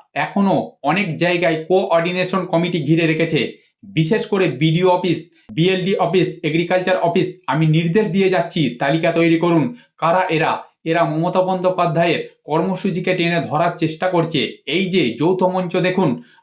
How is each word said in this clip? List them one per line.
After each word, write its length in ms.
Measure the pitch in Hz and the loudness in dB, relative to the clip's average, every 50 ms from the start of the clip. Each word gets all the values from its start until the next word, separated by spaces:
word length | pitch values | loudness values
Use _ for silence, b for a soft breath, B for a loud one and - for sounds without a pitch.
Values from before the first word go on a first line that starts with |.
| _ _ - | _ _ -6
এখনো 580 | 143 156 - - 202 196 190 165 127 113 - - _ - | -6 -4 -2 0 0 2 2 2 0 -2 -4 -8 _ -2
অনেক 340 | 143 165 196 202 170 143 | -2 0 0 -2 -2 -2
জায়গায় 480 | 120 170 175 175 170 175 170 160 156 156 | -2 0 0 2 2 2 0 0 -2 0
কোঅর্ডিনেশন 800 | - 185 190 190 - 170 165 165 180 180 185 180 180 - 180 170 | 0 0 2 2 2 2 2 2 0 -2 -2 -2 -2 -2 -2 -2
কমিটি 340 | - 170 165 175 175 180 170 127 | -2 0 0 0 0 -2 0 0
ঘিরে 240 | 139 165 165 165 | 2 2 2 2
রেখেছে, 560 | 156 156 156 165 160 160 139 110 - B B B B B _ - - - | 2 2 0 0 0 0 0 -2 -2 B B B B B _ -18 -6 -2
বিশেষ 320 | 156 156 156 233 233 226 | -2 0 2 0 -2 -2
করে 220 | - 208 196 185 | -2 0 0 0
বিডিও 420 | 160 127 127 156 160 160 175 185 185 | 0 0 0 2 2 2 4 4 4
অফিস, 400 | 180 180 190 180 160 165 - b b b b - | 2 2 2 0 -2 -2 -6 b b b b -6
বিএলডি 440 | 107 151 170 190 190 180 170 190 190 | -2 0 2 2 2 0 0 -2 0
অফিস, 440 | 185 180 165 185 180 160 - - - - | 0 0 0 2 2 0 0 -2 -4 -4
এগ্রিকালচার 540 | 151 151 170 170 170 185 180 180 185 185 | -2 0 0 0 0 0 0 0 0 0
অফিস। 440 | - 170 170 170 190 - - - - _ | 0 0 0 0 0 0 -2 -4 -8 _
আমি 180 | - 135 156 160 | -2 0 2 2
নির্দেশ 420 | 156 156 165 170 170 165 220 208 - | 2 2 2 2 2 2 0 0 0
দিয়ে 200 | - 196 190 180 | 2 2 2 2
যাচ্ছি, 480 | 185 170 170 - - 175 147 120 - - | 2 0 -2 -2 -2 -2 -2 -2 -2 -2
তালিকা 320 | 143 143 160 160 170 165 | -2 -2 0 0 0 0
তৈরি 260 | 165 170 170 165 165 | 2 2 2 4 2
করুন। 380 | 160 170 170 170 160 131 120 B B B B B | 2 2 2 2 2 2 0 B B B B B
কারা 280 | - 156 165 170 185 180 180 | -4 0 0 2 2 0 0
এরা? 340 | 165 156 156 127 113 - - - _ _ - | 0 0 0 0 -2 -4 -8 -14 _ _ -4
এরা 200 | 165 165 170 165 | -2 0 0 0
মমতা 380 | 156 151 156 165 180 175 185 | 0 0 -2 -2 0 0 0
বন্দ্যোপাধ্যায়ের 880 | 180 180 185 185 180 180 185 - - - 151 165 175 175 143 - - - - _ _ | 0 0 0 0 0 0 0 0 0 0 2 2 2 2 0 -2 -4 -8 -14 _ _
কর্মসূচিকে 680 | 147 151 160 180 190 180 175 - 196 160 - - 185 180 | -2 -2 0 0 -2 -2 -2 -4 -4 -4 -2 -2 -2 0
টেনে 280 | - 170 170 175 165 | 0 0 0 0 -2
ধরার 360 | 127 117 143 156 170 170 - | -2 -2 -2 -2 0 -2 -2
চেষ্টা 320 | - 165 151 - - 185 185 | -2 -4 -4 -2 -2 -4 -2
করছে।" 480 | 175 170 156 156 - 135 110 - - - _ | 0 0 0 0 0 -2 -2 -4 -6 -10 _
এই 200 | 131 147 185 196 | -4 -2 -2 -2
যে 280 | 180 180 185 143 113 107 | 0 0 0 0 0 0
যৌথ 300 | 123 147 175 185 - 185 | 0 0 0 2 2 0
মঞ্চ 340 | 180 185 185 180 170 - | 0 0 -2 -2 -2 -2
দেখুন, 460 | 180 165 180 180 202 180 143 120 B B B B B | 0 0 0 0 0 0 0 0 B B B B B